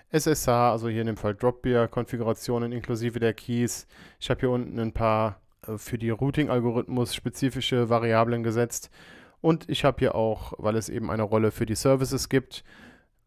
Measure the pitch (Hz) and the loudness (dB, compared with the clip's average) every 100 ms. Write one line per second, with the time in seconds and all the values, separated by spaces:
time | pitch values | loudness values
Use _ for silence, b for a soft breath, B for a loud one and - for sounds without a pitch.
0 | B 156 160 151 - 120 120 113 117 110 | B 0 2 2 2 4 4 2 0 -2
1 | 113 107 104 101 123 123 127 120 113 123 | -2 -2 -4 0 0 0 2 2 2 -2
2 | 117 120 113 113 - 120 117 120 - 113 | -4 -2 -2 -2 -2 -2 -2 -4 -4 -2
3 | 117 117 113 - - 120 120 - - B | -2 0 0 0 -2 0 0 -2 -12 B
4 | B B - 123 127 123 120 113 113 - | B B -4 0 0 0 -2 -4 -4 0
5 | 113 110 110 - _ _ - 107 - 117 | 2 2 0 -4 _ _ -12 -10 -8 -4
6 | 113 110 139 151 143 123 117 117 - 123 | -2 -2 0 0 2 2 0 -2 -2 -2
7 | 120 - 123 - 135 127 117 123 113 117 | -2 -4 -8 -2 -2 -2 0 0 2 2
8 | 117 113 117 120 113 113 117 - - B | 4 2 2 0 0 0 0 -4 -12 B
9 | B B B B 165 165 - 135 143 - | B B B B 2 2 0 0 0 2
10 | 127 110 110 107 - - 107 110 - 117 | 0 2 -2 -2 -8 -4 0 0 -2 -6
11 | 104 110 104 110 110 - 113 107 139 135 | -4 -2 2 2 2 0 -2 2 2 4
12 | 127 131 - 135 - - B B B B | 2 -2 0 0 0 -10 B B B B
13 | B _ | B _